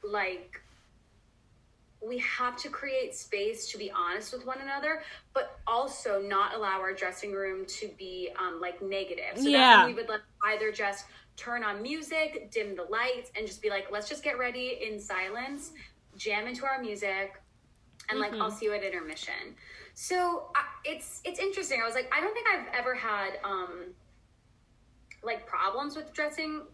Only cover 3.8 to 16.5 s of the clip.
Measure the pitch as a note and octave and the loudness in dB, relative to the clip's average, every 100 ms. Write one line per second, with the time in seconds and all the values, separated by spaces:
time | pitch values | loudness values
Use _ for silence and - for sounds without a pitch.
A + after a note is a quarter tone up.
3.8 | G3+ F#3+ E3+ F#3 A3 B3 B3 C4 C#4 C#4 | -4 0 0 0 -4 -8 -6 -6 -2 -2
4.8 | D4 D#4 - - - C4+ - - - A#3 | 0 -2 -4 -14 -2 0 0 -4 0 2
5.8 | C4+ - A#3+ G3+ G3 G3 G3+ A3 G#3 F#3+ | 2 -2 0 0 2 4 4 2 0 0
6.8 | F#3+ F#3+ F#3+ F#3 G#3 G3 G3 F#3+ F#3+ - | 0 0 -2 -4 -6 -2 -2 -4 -6 -6
7.8 | G#3+ - F#3+ F#3 F3 - F#3 E3+ F3+ F3 | -8 -8 -10 -6 -6 -2 -4 -2 -4 -4
8.8 | G3 G3 F#3+ E3+ - G3+ C#4 C#4 B3+ A3 | -2 -2 -2 -4 -6 2 6 10 12 12
9.8 | A#3 A3 A3+ G#3+ - - G#3+ G#3+ G#3+ G#3 | 12 6 -2 -4 -6 -2 0 2 0 0
10.8 | G3+ G3+ - - - - - A#3+ A3 G3+ | -2 -2 -8 -18 -20 -14 -4 -2 -2 -2
11.8 | A#3 D#4 D4+ D#4+ D#4 D4+ - A3+ G#3 F#3 | -4 -4 -2 0 2 0 -4 -2 -2 -4
12.8 | E3+ A3 A#3+ B3+ - G#3 G#3+ F#3 G#3+ G3+ | -2 0 2 0 -4 -6 -6 -2 0 0
13.8 | G3 G#3 G#3 D4 D4 B3 B3 B3 B3+ - | -2 -4 -4 -4 -2 0 0 0 -4 -4
14.8 | A3 G#3 G#3 F#3+ F#3+ A3 B3+ C#4+ - - | -4 -6 -4 -2 -2 -4 -6 -6 -10 -14
15.8 | - - - G3 A3 G3+ A3+ | -20 -20 -20 -8 -2 0 -2